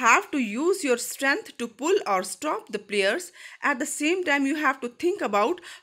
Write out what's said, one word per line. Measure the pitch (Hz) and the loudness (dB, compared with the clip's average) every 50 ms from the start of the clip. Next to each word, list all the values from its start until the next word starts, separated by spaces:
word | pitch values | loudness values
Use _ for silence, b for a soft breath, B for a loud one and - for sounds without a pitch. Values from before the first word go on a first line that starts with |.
have | 254 226 240 330 415 - - | 4 6 6 6 4 2 -2
to | 294 247 208 202 233 | -2 -2 -2 -2 -2
use | 294 349 392 359 - | 0 0 0 0 2
your | 277 247 233 | 0 0 0
strength | - - - - 277 269 285 403 440 - | 0 -8 -8 -2 0 0 0 0 -2 -10
to | - _ 240 233 - - | -10 _ -8 -8 -6 -4
pull | 254 320 403 440 - - | 0 2 2 2 2 0
or | 202 185 190 | 0 0 0
stop | 202 - - - 302 339 440 - - | -2 -8 -6 -4 -4 -4 -4 -6 -8
the | 208 208 202 _ | -8 -10 -8 _
players। | 196 208 196 196 220 349 359 - B B B B B B - | 0 2 2 2 2 0 -4 -10 B B B B B B -2
At | 254 285 | -2 0
the | 240 302 294 - - | 0 -2 -6 -4 -2
same | 294 302 349 392 359 | 0 0 0 0 0
time, | 330 285 285 277 269 294 | 0 2 2 2 0 0
you | 302 302 | 0 0
have | 277 277 277 - | 0 0 0 -4
to | 240 | -10
think | - _ - 349 370 403 | -8 _ -2 -2 0 0
about | 339 240 208 202 208 247 359 359 B B B B | -2 0 2 2 2 2 0 -2 B B B B